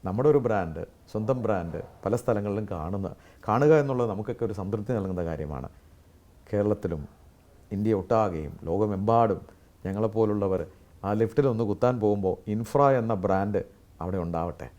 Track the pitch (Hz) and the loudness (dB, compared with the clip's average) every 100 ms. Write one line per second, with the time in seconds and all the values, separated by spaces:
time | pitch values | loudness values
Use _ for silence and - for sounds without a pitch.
0 | 95 101 143 143 120 104 85 80 - _ | -4 2 4 4 2 0 -2 -6 -12 _
1 | - 107 110 127 107 98 85 80 - - | -10 -6 -2 -2 0 -2 -2 -8 -12 -8
2 | 95 104 - 107 104 101 104 87 80 98 | -2 -2 0 0 0 -4 -4 -6 -4 -4
3 | 95 - - - - 113 147 156 139 123 | -6 -10 -20 -12 0 4 6 6 4 0
4 | 120 101 107 117 117 104 95 107 104 117 | -2 -2 -6 -4 -4 -4 -4 -4 -2 -4
5 | 95 90 85 80 76 69 65 - - - | -2 -4 -4 -4 -6 -8 -10 -14 -20 -20
6 | - - _ - - 104 104 104 90 80 | -20 -20 _ -20 -4 0 2 0 -2 -6
7 | 71 - - _ _ - - 98 107 101 | -8 -16 -20 _ _ -20 -10 -2 0 0
8 | 92 113 104 82 73 - 82 92 107 98 | 2 2 2 -2 -8 -10 -4 0 0 0
9 | 104 117 113 92 - - _ _ 95 98 | 2 4 4 0 -6 -20 _ _ -6 -2
10 | 110 110 107 104 101 92 80 - - - | -2 2 2 2 0 -2 -4 -12 -20 -10
11 | 98 107 110 - 135 113 110 101 123 123 | -4 0 2 2 2 2 0 2 2 4
12 | 107 104 95 - - 107 117 139 143 131 | 2 2 0 -2 -4 -6 0 4 4 4
13 | 113 107 95 95 101 101 - - - - | 0 -2 2 2 2 -2 -4 -16 -20 -10
14 | 85 92 85 85 85 - 64 | -6 -4 -2 -4 -4 -8 -16